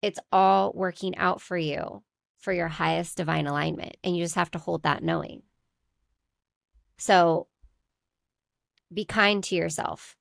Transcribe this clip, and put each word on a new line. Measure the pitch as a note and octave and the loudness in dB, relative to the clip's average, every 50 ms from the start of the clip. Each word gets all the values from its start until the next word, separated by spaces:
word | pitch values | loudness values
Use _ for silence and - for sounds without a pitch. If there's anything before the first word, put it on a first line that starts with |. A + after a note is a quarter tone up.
It's | - G#3 F#3 - - _ | -4 -4 -6 -6 -8 _
all | - F#3+ F#3+ F#3+ F#3+ G3 F#3+ G3 - | 4 4 6 6 6 4 2 0 -2
working | - F#3+ F#3 F3+ - - F#3 F3+ - | -2 -4 -4 -4 -4 -6 -6 -4 0
out | - F3+ F3+ - | 0 0 0 -2
for | - - F3+ F3 | -6 -6 -4 -2
you | D#3+ D3+ C#3+ D3+ - - - G#3 _ _ _ _ _ _ _ _ | -2 -2 -4 -4 -6 -8 -10 -14 _ _ _ _ _ _ _ _
for | - - F#3+ | -6 -4 -2
your | F3 E3+ E3 | -2 -2 -4
highest | D#3 - D#3+ D#3+ E3 E3 F3 E3 - - | -2 -2 0 0 0 0 -2 -6 -6 -6
divine | F3 D#3 E3 D#3+ D3+ C#3+ | -2 -2 0 0 0 -2
alignment. | C#3+ D3 D3+ E3 - - - - - _ - | -2 -2 -2 -2 -4 -6 -10 -14 -16 _ -4
And | F#3 F3+ | -2 -2
you | F3 E3+ | 0 -2
just | E3+ E3+ | -2 0
have | F#3 F3 - | -2 -2 -2
to | - F3 | -4 -8
hold | D#3 - E3+ D#3+ - | -4 -4 -4 -2 0
that | D3+ C#3+ - - | 0 -2 0 0
knowing. | E3 E3 D#3+ D3 - - - - _ _ _ _ _ _ _ _ _ _ _ _ _ _ _ _ _ _ _ _ _ _ _ _ _ _ _ _ _ _ _ | -2 -2 -2 -2 -8 -12 -18 -20 _ _ _ _ _ _ _ _ _ _ _ _ _ _ _ _ _ _ _ _ _ _ _ _ _ _ _ _ _ _ _
So | - - G3+ F3+ F3 E3+ D#3+ D3+ - _ _ _ _ - _ _ _ _ _ _ _ _ _ _ _ _ _ _ _ _ _ _ _ _ _ _ _ _ F3 | 2 6 6 8 8 6 4 2 -2 _ _ _ _ -20 _ _ _ _ _ _ _ _ _ _ _ _ _ _ _ _ _ _ _ _ _ _ _ _ -8
be | F#3 G#3+ | -8 -8
kind | - - A3 G#3 G3+ G#3 G3+ F#3+ | -4 0 2 4 4 4 2 0
to | - F#3+ | -2 -2
yourself | F3 E3 E3 D3+ - - - - - - - - _ | -2 -2 -2 -4 -4 -4 -6 -6 -8 -14 -20 -20 _